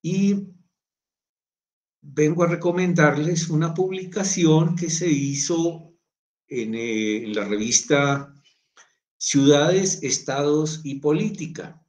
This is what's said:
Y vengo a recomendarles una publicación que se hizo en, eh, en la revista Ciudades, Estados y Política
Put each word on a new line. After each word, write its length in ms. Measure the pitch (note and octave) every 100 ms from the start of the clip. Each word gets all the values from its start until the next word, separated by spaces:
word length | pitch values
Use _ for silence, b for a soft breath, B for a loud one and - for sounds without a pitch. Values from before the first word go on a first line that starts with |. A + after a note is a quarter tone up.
| E3
Y 420 | F#3+ G3+ G3+ - - _ _ _ _ _ _ _ _ _ _ _ _ _ _
vengo 400 | D3 C#3 D3+ E3+
a 60 | E3+
recomendarles 1000 | E3 F3+ F3 F#3 D#3+ D3+ C#3+ D#3 E3+ E3+
una 240 | D#3 E3
publicación 1040 | F#3 F#3 F#3+ - G#3 G3 - D#3+ D#3 D#3+ -
que 140 | E3+
se 200 | - F3+
hizo 840 | C#3 C#3 C#3 - E3 E3+ E3 - _ _ _ _ _ _
en, 280 | B2+ A2
eh, 500 | A2+ A#2 A2 G#2+ G#2+
en 100 | A2+
la 120 | G#2+ G2+
revista 880 | G#2 A2+ B2+ - C#3+ C#3+ C#3+ - - _ _ _ b b b _ _
Ciudades, 840 | - C#3+ C#3 C#3+ D#3+ F#3+ F#3+ -
Estados 800 | C3+ - - C3+ C#3+ D3+ D#3 -
y 120 | C#3+ C#3
Política 840 | D3 D#3 G#3+ - D#3 - D#2+ -